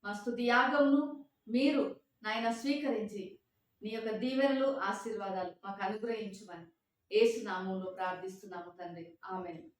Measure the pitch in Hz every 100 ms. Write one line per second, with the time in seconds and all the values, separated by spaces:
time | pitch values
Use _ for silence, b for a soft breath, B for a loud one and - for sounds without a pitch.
0 | 202 208 247 240 240 240 262 294 277 285
1 | 294 - - _ - 240 285 277 - -
2 | _ _ 214 226 233 226 277 285 285 220
3 | 202 202 - - _ _ _ _ 214 226
4 | 220 208 254 262 277 269 269 - 196 202
5 | 226 202 196 190 175 - 196 196 190 214
6 | 233 220 208 190 - 170 165 _ _ _
7 | _ 208 226 - 208 185 190 190 185 185
8 | 185 185 190 190 202 185 175 175 180 170
9 | 170 - 180 185 175 160 - _